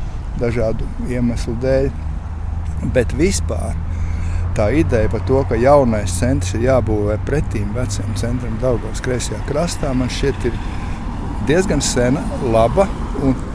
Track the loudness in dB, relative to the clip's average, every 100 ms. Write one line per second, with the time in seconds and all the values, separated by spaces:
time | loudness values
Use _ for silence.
0 | -4 -6 -6 -2 0 0 0 0 -2 -4
1 | -4 0 0 0 -2 -2 2 2 2 -2
2 | -6 -6 -6 -6 -4 -4 -4 -4 0 2
3 | 2 2 2 2 -2 -2 -2 -4 -4 -2
4 | -2 -2 -2 -2 -2 0 2 4 4 4
5 | 2 0 2 2 2 4 6 6 6 2
6 | 0 0 2 2 0 0 2 2 2 0
7 | 0 0 0 0 0 -2 -2 -2 -2 -2
8 | -2 -2 -2 -2 -2 -2 0 0 -2 -4
9 | -2 -2 -2 -4 -4 -2 -2 -2 -2 0
10 | 0 0 0 0 -2 -2 -4 -4 -4 -4
11 | -4 -6 -6 -4 2 2 2 0 0 0
12 | 2 2 -2 -4 0 4 4 4 0 0
13 | -4 0 0 0 -2